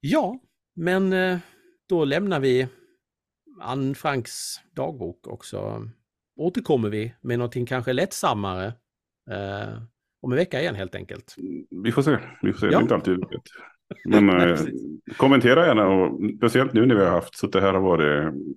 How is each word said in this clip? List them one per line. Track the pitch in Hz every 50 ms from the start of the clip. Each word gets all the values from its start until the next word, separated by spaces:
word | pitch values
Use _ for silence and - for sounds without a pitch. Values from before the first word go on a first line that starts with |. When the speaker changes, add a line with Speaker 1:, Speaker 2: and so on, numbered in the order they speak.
Speaker 1:
Ja, | - 139 202 311 269 180 233 262 _ _ _ _ _ _ _
men, | - 165 175 185 190 196 190 190
eh, | 185 185 185 185 175 170 _ _ _ _ _ _ _ _ _
då | 185 170 156
lämnar | 139 139 165 202 202 180 147
vi | 135 135 123 127 131 127 - _ _ _ _ _ _ _ _ _ _ _ _ _ _ _ 285 196
Anne | - 104 127 139 135 135 139
Franks | - - 156 139 131 113 - - - - - - - _ _ _
dagbok | - 131 156 160 127 98 82 87 _ _
och | - - - -
så | - - 98 50 52 107 110 110 113 117 _ _ _ _ _ _ _ _
återkommer | - 147 175 180 254 - - 160 127 110 104
vi | 104 107 107 117 - _
med | _ 123 120 120
någonting | 123 120 - 127 120
kanske | 120 131 127 117 127 127
lättsammare, | 127 170 190 - - - 175 127 104 101 98 92 92 92 104 117 _ _ _ _ _ _ _ _ _ _ -
eh, | 110 98 101 98 98 101 104 107 107 110 113 117 _ _ _ _ _ _ -
om | 131 123
en | 139
vecka | 180 185 - 127
igen | 147 175 135
helt | 98 95 92 -
enkelt. | 98 95 - - 104 - _ - - - 95 - - - _
Speaker 2:
Vi | - 85 98 113 113
får | - 135
se, | 151 143 - - - - - -
vi | 101 101
får | -
se. | -
Speaker 1:
Ja. | 98
Speaker 2:
Det | 147
är | 196 -
inte | - 117
alltid | 90 - 92 92 90
lätt. | - - - - _ - - - - - _ _ _ _ - _ -
Men, | - - 104 101
Speaker 1:
<laughs> |
Nej, | 98 92 90 87 85
Speaker 2:
eh, | 85
Speaker 1:
precis. | 76 78 69 64 60 58 71 78 78 _ - -
Speaker 2:
kommentera | - - 135 139 135 120 120 127 156 175
gärna, | 170 127 107 104 95
och | 95 95 92 76 - 67 92 107 -
speciellt | - - 117 - 127 131 107 107
nu | 110 113
när | 131 123
vi | 104 98
har | 90
haft, | 87 87 82 - - -
så | -
att | 104 -
det | 95
här | 95 98 95
har | 95
varit | 95 95 87 80 78 73 73 73 76 80 71 69 - 73 69